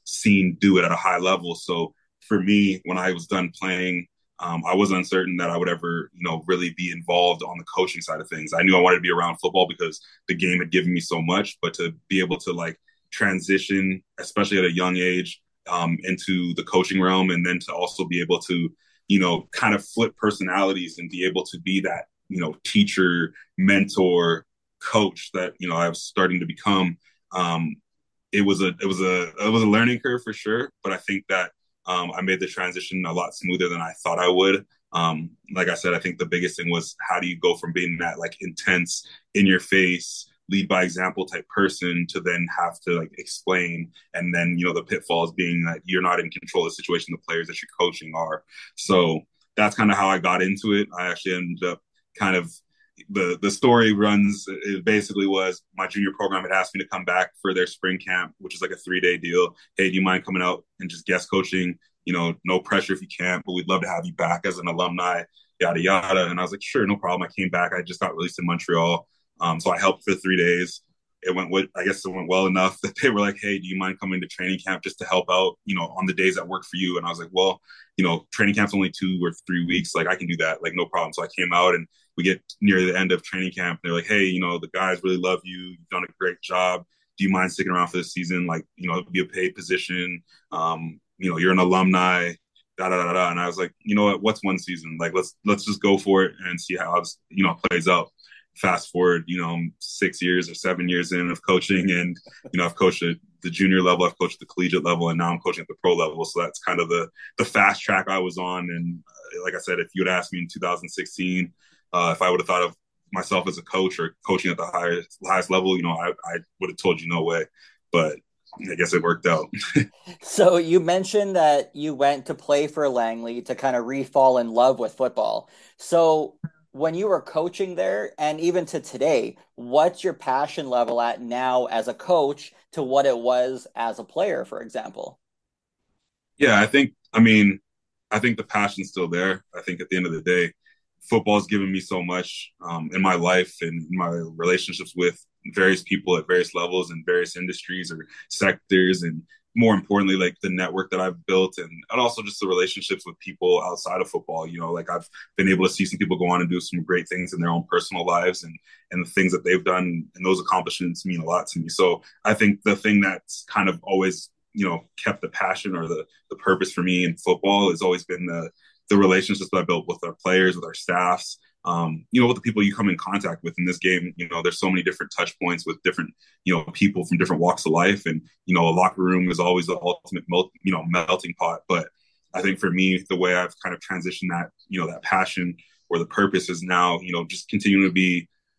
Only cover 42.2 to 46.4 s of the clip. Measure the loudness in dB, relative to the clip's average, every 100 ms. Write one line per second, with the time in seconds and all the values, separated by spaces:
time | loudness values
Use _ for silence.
42.2 | -2 -2 -4 -4 -4 -4 -4 -4 -4 -12
43.2 | -14 -6 -2 0 -2 -6 -10 _ _ -6
44.2 | -2 0 0 0 0 -2 -4 -4 -2 -2
45.2 | -2 -2 -2 -2 -2 -6 -4 0 0 0
46.2 | -4 -12